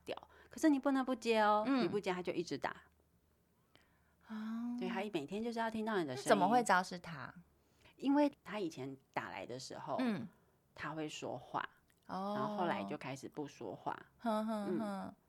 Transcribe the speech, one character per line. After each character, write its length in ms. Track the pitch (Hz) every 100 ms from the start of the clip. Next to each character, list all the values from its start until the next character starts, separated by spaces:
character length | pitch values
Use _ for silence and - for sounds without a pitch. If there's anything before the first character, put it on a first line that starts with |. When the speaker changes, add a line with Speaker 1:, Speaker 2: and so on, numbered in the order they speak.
| -
Speaker 1:
掉。 100 | - - - -
可 80 | -
是 100 | 320
你 80 | 277
不 140 | 285
能 120 | 269
不 120 | 254 262
接 260 | 233 220
哦， 220 | 208 208 226
Speaker 2:
嗯。 180 | 269
Speaker 1:
你 40 | 170
不 120 | 202
接 140 | 185
他 80 | 180
就 100 | 180
一 120 | -
直 120 | 170 135
打。 140 | - - - _ _ _ _ _ _ _ _ _ _ _ _ _ -
Speaker 2:
哦。 500 | 220 220 226 240 240
Speaker 1:
对， 80 | 185
他 140 | 226 214
每 140 | 175 139
天 180 | 202
就 80 | 233
是 60 | 226
要 140 | 226
听 120 | 220
到 140 | 220 208
你 80 | 151
的 100 | 127
声 60 |
音。 40 | -
Speaker 2:
那 40 |
怎 80 | 208
么 100 | 185
会 140 | 247
知 80 | 233
道 140 | 185
是 160 | 185 180
他？ 340 | 170 151 123 - - _ _ _ - _
Speaker 1:
因 180 | 262
为 180 | 285 294 -
他 160 | - 208
以 100 | 170
前 260 | - 135 135 _
打 180 | - 107
来 140 | 92
的 160 | - 131
时 160 | - -
候， 200 | - 139
Speaker 2:
嗯。 280 | 254 185 - - _ _ _ -
Speaker 1:
他 120 | 151
会 180 | 156 151
说 260 | - 113 123
话， 320 | - - - - _ _ -
Speaker 2:
哦。 300 | 185 202 208
Speaker 1:
然 100 | 214
后 80 | 208
后 120 | 175
来 160 | -
就 120 | 151 151
开 200 | 135 135
始 120 | 110
不 200 | - 143
说 280 | - 107 120
话。 240 | - - - _
Speaker 2:
哼， 260 | 240 214 220
哼， 220 | 214 202
Speaker 1:
嗯。 100 | -
Speaker 2:
哼。 360 | 208 196 190 -